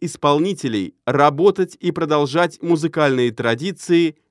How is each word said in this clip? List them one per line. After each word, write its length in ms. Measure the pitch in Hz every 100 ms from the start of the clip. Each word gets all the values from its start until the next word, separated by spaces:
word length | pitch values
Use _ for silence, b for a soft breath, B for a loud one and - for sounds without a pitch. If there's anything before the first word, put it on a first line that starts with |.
исполнителей 920 | 170 - 147 147 180 196 135 107 90 - -
работать 720 | 135 147 143 196 190 185 -
и 120 | 175
продолжать 680 | 160 160 151 143 151 175 -
музыкальные 720 | 170 165 160 160 147 131 123
традиции, 840 | 113 117 117 175 170 - 170 165 151 _